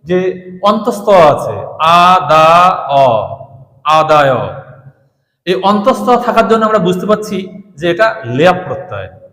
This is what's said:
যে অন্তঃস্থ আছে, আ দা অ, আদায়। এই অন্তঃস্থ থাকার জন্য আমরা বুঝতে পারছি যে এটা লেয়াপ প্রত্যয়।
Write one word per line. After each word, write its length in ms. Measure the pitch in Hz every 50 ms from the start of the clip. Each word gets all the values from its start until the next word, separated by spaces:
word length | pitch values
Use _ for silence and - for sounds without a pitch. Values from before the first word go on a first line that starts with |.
| _ 156
যে 80 | 180 180 185 185 180 - - - - - - 202
অন্তঃস্থ 380 | 214 220 208 - 208 - - 214 202 180 160 143 131
আছে, 220 | - - - 104 95 - - - - 156 160 170
আ 40 | 175 175 180 185 185 180 -
দা 160 | 156 156 160 160 165 175 180 185 185 - - - 143 139 135
অ, 40 | 127 113 107 98 - - - - - - - - _ _ _ _ 147 156
আদায়। 360 | 156 151 151 156 151 143 135 127 113 104 95 87 - - - - - _ - _ _ _ _ _ _ _ _ _ _ _ 175
এই 60 | 185 - - 196
অন্তঃস্থ 380 | 208 208 - 262 - - - 254 240 233 240
থাকার 200 | 233 208 233 220 190
জন্য 140 | 226 220 220 214
আমরা 160 | 214 214 170
বুঝতে 180 | 185 180 180 - 196
পারছি 260 | 214 208 - - 208 190 190 - - - - _ _ 139
যে 60 | 160 170 170
এটা 140 | 170 - 226 - - - 117 120
লেয়াপ 220 | 135 160 180 175 - -
প্রত্যয়। 420 | 135 123 110 - - 107 98 95 87 - - - -